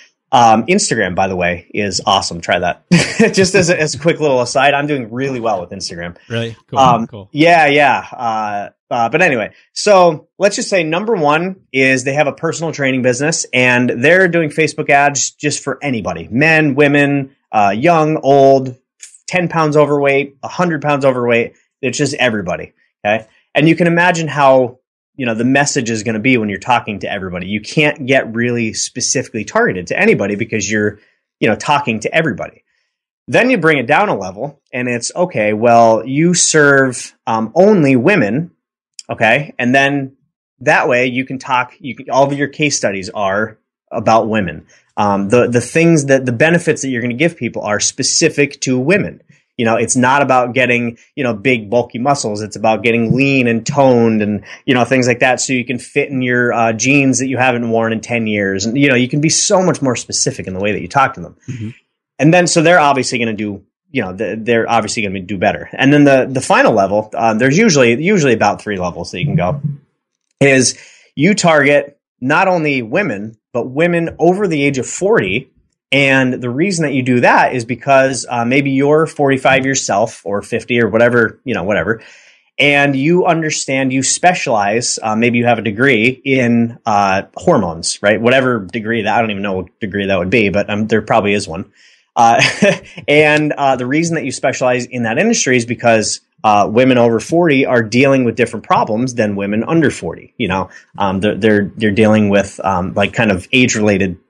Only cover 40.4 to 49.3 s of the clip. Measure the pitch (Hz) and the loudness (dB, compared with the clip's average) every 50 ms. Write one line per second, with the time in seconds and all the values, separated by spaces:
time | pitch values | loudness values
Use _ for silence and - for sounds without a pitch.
40.4 | _ _ _ - 123 147 160 - 139 156 123 123 127 131 120 127 131 - 135 131 | _ _ _ -6 0 0 2 2 2 2 2 2 0 0 -2 -4 -6 -6 -8 -10
41.4 | - 139 131 123 123 - - _ - 131 - - 127 143 123 131 139 139 143 139 | -4 -2 -2 -2 -2 -4 -8 _ -14 -14 -12 -12 -8 -2 2 2 2 2 0 -4
42.4 | 143 139 - - 151 143 - - - 107 98 98 90 - - 107 101 95 95 104 | -4 -6 -2 -2 -2 -2 -2 -2 -4 -4 -4 -4 -8 -8 -6 -4 -2 -2 -2 -2
43.4 | 110 110 113 _ _ _ _ _ _ - 73 117 104 117 110 113 110 110 110 110 | -4 -4 -8 _ _ _ _ _ _ -10 -8 -4 2 2 4 4 2 0 -2 -2
44.4 | 98 82 76 80 - _ _ _ _ _ - - 104 101 101 98 101 98 120 123 | -4 -4 -8 -12 -18 _ _ _ _ _ -6 -2 -2 0 0 0 0 2 2 2
45.4 | 110 110 120 120 120 - - 165 165 170 170 151 139 135 135 131 131 131 120 113 | 2 2 0 -2 -2 0 0 2 4 4 4 2 2 2 0 2 0 -2 0 0
46.4 | 151 160 170 170 170 160 143 - - 135 127 117 117 120 117 123 160 170 165 - | 2 2 2 0 0 -2 -4 -2 -4 -6 -6 -4 -4 -4 -2 0 -2 -2 -2 -4
47.4 | 127 110 - 110 - 104 104 104 - - - - 131 - - - 170 143 - 147 | -8 -8 -6 -6 -4 -4 -4 -2 -2 -4 -4 -4 -6 -4 -2 0 0 0 0 0
48.4 | 143 139 - - - 135 131 127 127 151 196 208 104 80 - - _ _ | -2 -2 -2 -8 -4 -2 -2 -2 0 0 0 0 -2 -6 -10 -16 _ _